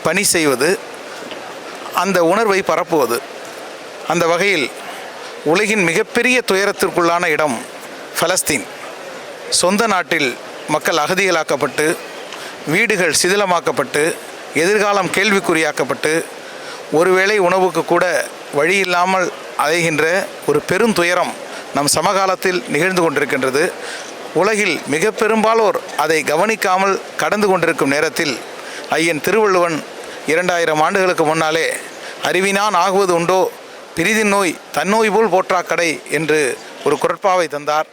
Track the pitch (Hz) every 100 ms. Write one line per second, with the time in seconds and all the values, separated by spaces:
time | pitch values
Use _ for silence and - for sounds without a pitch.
0 | 170 170 202 180 151 123 151 190 - -
1 | - - - - - - - - - -
2 | 180 180 165 196 226 190 185 160 170 160
3 | 120 120 - - - - - - - -
4 | - 170 170 170 202 180 127 - - -
5 | - - - - 147 175 214 220 170 165
6 | 220 240 240 254 - 190 202 - 190 151
7 | 170 170 175 151 151 110 - - - -
8 | - - 165 185 - 139 - - - -
9 | - - - - - 165 175 202 226 190
10 | 165 170 135 113 - - - 151 202 170
11 | 147 180 190 170 151 147 143 127 151 170
12 | - - - - - - - 165 226 208
13 | 175 135 180 202 196 170 160 139 131 147
14 | 160 - - - - 139 170 214 202 202
15 | 180 - 208 196 185 160 156 143 135 135
16 | 151 160 - - - - - - - 151
17 | 185 185 190 214 175 190 185 165 151 175
18 | 175 147 117 - - 143 160 196 185 175
19 | 180 190 170 - - - 139 170 165 151
20 | 160 185 190 - - 147 - 180 233 185
21 | 170 180 147 113 - - - 135 143 156
22 | 175 190 190 180 190 180 - 147 180 180
23 | 165 143 139 139 131 131 175 - - -
24 | - - - 151 190 214 202 135 104 151
25 | 208 214 214 220 220 226 214 - - -
26 | 156 160 135 151 208 220 202 185 196 185
27 | - - 156 208 202 185 160 151 143 139
28 | 156 151 160 113 - - - - - 147
29 | 165 156 185 202 214 185 170 151 - -
30 | - - - 156 180 175 165 156 156 196
31 | 185 165 156 160 160 160 139 - - -
32 | - - 139 165 196 196 208 185 185 190
33 | 190 170 170 185 156 - - - - -
34 | 175 220 214 202 185 139 - - 165 220
35 | 220 196 226 180 180 185 170 165 170 139
36 | - 143 156 156 135 - - - - 143
37 | 170 170 202 185 160 147 147 151 156